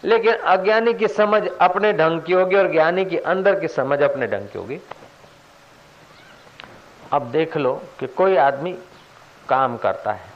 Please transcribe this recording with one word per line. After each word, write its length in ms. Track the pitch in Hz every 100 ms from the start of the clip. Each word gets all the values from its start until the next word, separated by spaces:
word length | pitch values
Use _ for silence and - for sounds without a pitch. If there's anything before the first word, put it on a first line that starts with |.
लेकिन 300 | - 220 226
अज्ञानी 600 | 220 - 190 185 214 226
की 140 | 208 208
समझ 360 | - 208 214 185 -
अपने 320 | 180 196 208
ढंग 280 | 196 160 165
की 120 | 156
होगी 220 | 185 185 196
और 160 | 185
ज्ञानी 340 | 156 160 180 190
की 120 | 165
अंदर 420 | - 185 190 196
की 80 | 160
समझ 340 | - 131 143
अपने 260 | 143 139 117
ढंग 200 | 101 98
की 100 | 95
होगी। 220 | 95 151 - - - - - - _ - - - - - - - - - - - - - - - -
अब 80 | 143
देख 360 | 123 139 160 160
लो 240 | 135 135 - -
कि 80 | 131
कोई 300 | - 190 185
आदमी 400 | 143 135 165 185 - - - - - - -
काम 280 | 131 131 120
करता 340 | 104 95 107
है 140 | 101 -